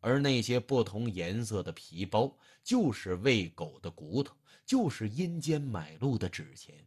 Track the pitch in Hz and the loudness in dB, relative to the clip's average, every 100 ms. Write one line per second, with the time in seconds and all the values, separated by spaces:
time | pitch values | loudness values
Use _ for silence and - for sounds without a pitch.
0 | 110 135 143 131 110 123 - 131 113 104 | 4 4 4 2 4 0 2 2 2 0
1 | 120 90 85 104 113 104 82 82 - 82 | -4 -2 -2 -2 -2 -4 -4 -10 -14 -8
2 | 98 107 135 - - - - 247 175 107 | 0 2 2 -2 -20 -20 0 2 2 0
3 | 95 90 117 120 85 - 80 - 85 - | -2 0 4 4 2 -6 -10 -8 -12 -12
4 | 78 104 139 _ _ - - 262 196 - | -6 -4 -4 _ _ -20 -2 2 2 0
5 | 110 113 180 170 147 156 139 101 78 80 | -4 -2 -4 -2 -2 -2 -2 -6 -8 -4
6 | 139 117 92 - 73 67 - - | 0 0 -2 -6 -14 -16 -20 -20